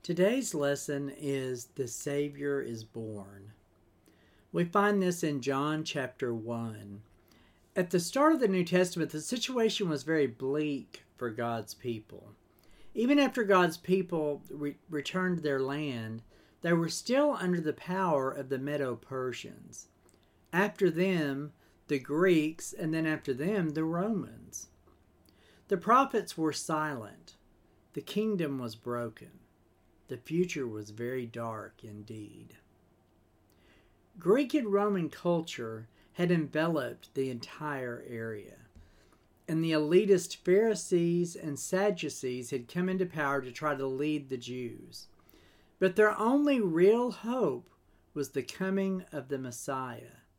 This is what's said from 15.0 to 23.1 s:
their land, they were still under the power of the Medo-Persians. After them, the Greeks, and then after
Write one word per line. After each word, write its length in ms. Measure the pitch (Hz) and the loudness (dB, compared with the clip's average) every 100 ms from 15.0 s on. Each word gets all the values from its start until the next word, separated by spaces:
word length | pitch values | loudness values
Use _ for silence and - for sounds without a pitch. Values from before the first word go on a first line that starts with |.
| - 185 185 175 | -4 -2 0 0
their 220 | 151 135 | 0 0
land, 600 | 135 143 147 120 110 113 - - _ _ | 0 -2 -4 -4 -6 -10 -14 -20 _ _
they 100 | 170 | 2
were 160 | 170 165 | 2 2
still 480 | - - 262 294 220 | -4 0 4 4 2
under 220 | 180 180 | 0 2
the 100 | 156 | 0
power 580 | - - 185 185 143 131 | -4 -4 0 2 2 0
of 200 | 135 131 | -4 -4
the 100 | 135 | -4
Medo-Persians. 1300 | 139 147 135 117 - 131 127 120 113 107 - - - _ _ _ _ _ _ | -2 -2 -2 -4 -8 -6 -4 -6 -12 -16 -18 -20 -20 _ _ _ _ _ _
After 400 | 170 208 - 185 | 0 0 2 2
them, 640 | 160 190 175 143 135 147 _ _ _ - | 4 2 2 0 -2 -6 _ _ _ -2
the 100 | 143 | -2
Greeks, 760 | 123 156 190 165 156 160 - | 0 2 6 6 4 -4 -12
and 200 | - 165 | -4 -2
then 120 | 160 | 0
after 280 | 160 | 0